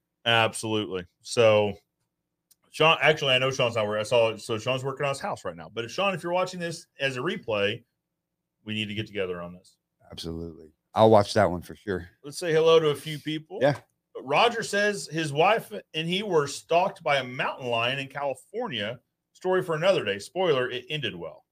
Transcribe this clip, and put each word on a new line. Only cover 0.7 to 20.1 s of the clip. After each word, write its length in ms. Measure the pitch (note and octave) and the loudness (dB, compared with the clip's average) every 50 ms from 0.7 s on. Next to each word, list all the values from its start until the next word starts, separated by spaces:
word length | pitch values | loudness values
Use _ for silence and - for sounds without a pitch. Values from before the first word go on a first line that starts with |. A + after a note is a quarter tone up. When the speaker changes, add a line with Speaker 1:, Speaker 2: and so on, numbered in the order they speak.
| A2 G#2+ G#2+ D2+ F#2 F#2 F2 - _ _ | -2 -2 -2 -4 -6 -8 -10 -10 _ _
Speaker 1:
So 520 | _ - - B2 A#2 A2 G#2+ G#2+ G#2 G#2 G2 - _ _ _ _ _ _ _ _ _ _ _ _ _ _ _ _ _ _ | _ -2 2 4 6 6 6 6 4 2 -2 -6 _ _ _ _ _ _ _ _ _ _ _ _ _ _ _ _ _ _
Sean, 260 | - - D#3 D#3+ E3 - | -2 2 4 4 4 4
actually, 320 | C3 D3 D#3 D3+ D3+ C#3 B2+ | 4 2 2 2 2 0 0
I 60 | B2+ | 2
know 100 | C3 C3+ | 2 0
Sean's 240 | C3 - C3 A#2 G#2+ | 0 0 0 0 0
not 120 | A2+ G#2+ G#2 | 0 -2 -2
working. 120 | G#2+ G#2+ | -2 -4
I 20 | G#2+ | -2
saw, 340 | - B2+ A#2+ A2+ A2+ G#2+ G2+ | 2 2 4 4 2 0 -4
so 200 | - - A#2 G#2+ | -6 -6 -6 -4
Sean's 240 | A2 B2 C3 C3 B2+ | -2 -4 -4 -4 -4
working 220 | C#3 C3 - D3+ | -6 -6 -4 -4
on 40 | C#3 | -4
his 100 | C#3 - | -4 -4
house 240 | - G3+ D#3+ A#2 - | -6 -8 -8 -8 -8
right 120 | F#2+ E2+ | -10 -12
now. 140 | E2+ D#2+ D#2+ G2+ | -12 -14 -12 -10
But 120 | A2+ A#2 | -10 -10
if, 60 | A2+ | -8
Sean, 220 | - - F#3 G3+ F#3+ | -6 -4 -2 -2 -2
if 80 | D#3+ D3+ | -4 -4
you're 80 | F3 F3 | -4 -2
watching 260 | F3+ F#3 F#3 F#3 F3+ | -2 -2 -2 -4 -8
this 260 | E3+ E3+ D#3+ E3 - _ _ - | -8 -8 -8 -10 -14 _ _ -6
as 180 | C#3+ C#3 C3 B2 | -6 -4 -4 -4
a 20 | |
replay, 640 | B2+ E3+ G#3 A3 A#3 - A2 G#2 G2+ G2+ A2 A#2 - _ _ _ _ _ _ _ _ _ _ _ _ _ _ _ _ | -4 -4 -6 -6 -6 -4 -2 0 0 0 -2 -4 -10 _ _ _ _ _ _ _ _ _ _ _ _ _ _ _ _
we 100 | G#2+ A2 | -8 -6
need 120 | G#2+ G#2+ G2+ | -6 -6 -6
to 60 | G#2 | -6
get 140 | G#2 G#2+ G#2 | -8 -8 -8
together 340 | G#2 G2+ F#2+ F2+ F2+ F2 | -6 -6 -4 -4 -6 -8
on 120 | F2 F2 F2 | -10 -12 -14
this. 220 | F2+ _ _ _ _ _ _ _ _ _ - | -18 _ _ _ _ _ _ _ _ _ -20
Speaker 2:
Absolutely. 560 | - D2 - E2+ E2 E2 E2 E2+ D#2+ D#2+ D#2+ D#2 _ _ _ _ - | -16 -12 -10 -10 -8 -8 -10 -12 -14 -16 -20 -20 _ _ _ _ 2
I'll 140 | F#2+ A2 A2 | 6 6 8
watch 220 | A2 G#2 G2+ - - | 8 8 6 4 2
that 140 | A2 G2+ E2+ | 2 2 2
one 120 | F2 F2 | 2 -2
for 140 | D#2+ - E2 | -8 -12 -16
sure. 320 | - _ G#2+ F#2+ F2+ E2+ F2 _ _ - | -12 _ -6 -6 -6 -6 -10 _ _ -18
Speaker 1:
Let's 140 | C#3+ C#3 - | -16 -12 -6
say 120 | F3+ F3 D#3 | -4 0 2
hello 260 | D#3+ D#3+ E3 E3 E3 | 2 4 6 6 6
to 100 | D#3+ D3+ | 6 4
a 60 | C#3+ | 0
few 240 | C#3 C#3+ D#3 D#3 D3 | -2 -6 -10 -12 -10
people. 400 | - D#3 D#3 D#3 D#3 - F3+ G3+ | -8 -6 -6 -6 -8 -10 -4 0
Speaker 2:
Yeah. 140 | B2+ C#3 C#3+ - - _ _ _ _ _ - A2+ - | 2 2 2 0 -6 _ _ _ _ _ -16 -14 -6
Speaker 1:
Roger 400 | B2+ C#3 E3 G#3 A#3+ A3 A3+ F#3+ | 0 2 4 4 4 2 0 -4
says 440 | - - G3+ G#3 G#3 G#3 G3 - - | -4 -2 0 0 0 0 -2 -6 -8
his 200 | D3+ D#3+ D#3+ D3+ C#3 | -4 -4 -4 -2 2
wife 380 | C#3+ D#3+ F#3+ A3 A3+ - - G#3+ G3 - _ - | 4 4 4 4 2 0 -4 -12 -14 -14 _ -8
and 140 | D#3 D#3+ E3 | -6 -4 -2
he 160 | F3+ F#3+ A3 | -2 -2 -2
were 240 | G#3+ F3+ D#3 C#3+ C3+ | 0 2 2 2 0
stalked 560 | - - - - D#3+ E3+ F3+ G3 - - - | -2 -10 -4 0 2 2 2 2 -2 -4 -2
by 140 | D#3 C#3+ C#3 | 0 0 0
a 60 | B2+ | 0
mountain 440 | B2 B2 C3+ E3+ A#3+ D4+ - C3+ B2 | -2 -6 -6 -6 -6 -6 -6 -4 -2
lion 320 | A#2 A2+ A#2 B2 C3 C#3 | 0 0 0 0 -2 -4
in 80 | C#3 C3+ | -6 -8
California. 920 | - D3 C#3+ C#3+ C3 - - _ - G#3+ B3 A3+ C#3+ A2+ G2+ G#2 B2 - _ _ _ _ _ _ _ | -8 -6 -6 -4 -6 -6 -10 _ -10 -8 -6 -6 -4 -4 -4 -6 -6 -10 _ _ _ _ _ _ _
Story 280 | _ - F3+ F#3 F#3 F3+ | _ -2 0 0 2 2
for 120 | F3 E3 | 0 -2
another 280 | D3+ D#3+ F#3+ F#3+ D#3 A#2+ | 2 2 2 2 2 2
day. 140 | D3 | 0